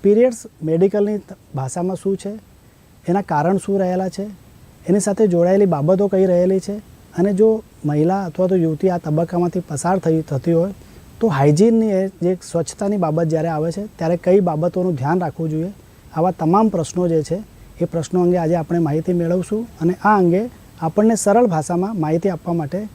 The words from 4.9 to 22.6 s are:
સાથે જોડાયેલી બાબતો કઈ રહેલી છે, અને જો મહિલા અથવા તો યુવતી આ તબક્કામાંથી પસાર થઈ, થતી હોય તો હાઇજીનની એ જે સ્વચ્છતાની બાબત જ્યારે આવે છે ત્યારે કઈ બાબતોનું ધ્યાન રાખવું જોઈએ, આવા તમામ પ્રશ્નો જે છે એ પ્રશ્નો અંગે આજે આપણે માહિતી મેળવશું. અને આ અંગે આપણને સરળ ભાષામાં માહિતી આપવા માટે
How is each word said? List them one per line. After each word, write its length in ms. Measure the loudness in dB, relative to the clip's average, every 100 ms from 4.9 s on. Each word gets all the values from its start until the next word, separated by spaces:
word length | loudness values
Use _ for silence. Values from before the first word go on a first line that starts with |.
| 0
સાથે 280 | 0 2 2
જોડાયેલી 380 | 4 4 4 4
બાબતો 420 | 2 2 2 2
કઈ 180 | 2 2
રહેલી 340 | 4 2 0
છે, 180 | -4 -10 -12 -20 -14 -2
અને 160 | 0
જો 300 | 4 2 2 -6 -8 -4
મહિલા 380 | 0 0 0
અથવા 240 | -4 -2 0
તો 80 | 2
યુવતી 340 | 0 0 0
આ 80 | -2
તબક્કામાંથી 600 | -2 -2 0 -2 -2 -2
પસાર 400 | -6 -6 -2 0
થઈ, 220 | 0 0
થતી 300 | 0 -4 0
હોય 220 | 0 0 -6 -18 -20 -20 -4
તો 80 | -2
હાઇજીનની 640 | 2 2 4 4 4 2
એ 160 | 0 -2
જે 300 | -2 -4 -4 -4
સ્વચ્છતાની 460 | -6 -6 -6 -4 -2
બાબત 300 | 0 0 0
જ્યારે 200 | 0 -2
આવે 240 | -2 -4
છે 140 | -6 -10
ત્યારે 320 | -6 -2 -2
કઈ 220 | 2 4
બાબતોનું 560 | 2 0 -2 -2 -2 -2
ધ્યાન 260 | -2 -2
રાખવું 280 | -2 -4 -6
જોઈએ, 220 | -4 -6 -10 -20 -20 -12 -2
આવા 160 | -2
તમામ 380 | 0 2 2 2
પ્રશ્નો 380 | 0 -4 -2 0
જે 160 | 0
છે 200 | -2 -6 -8 -20 -20 -8
એ 40 | -4
પ્રશ્નો 360 | -4 -2 0
અંગે 160 | 2 2
આજે 180 | 0 -2
આપણે 240 | -2 -2
માહિતી 340 | 0 -2 -2
મેળવશું. 540 | -2 0 -2 -2 -6 -6 -2
અને 120 | -2 0
આ 140 | 2 4
અંગે 320 | 4 2 -2 -10 -20 -8
આપણને 340 | -4 0 2 2
સરળ 300 | 2 2 2
ભાષામાં 540 | 0 -2 -4 -2 -4
માહિતી 300 | -2 0 -2
આપવા 240 | -4 -4
માટે 340 | -4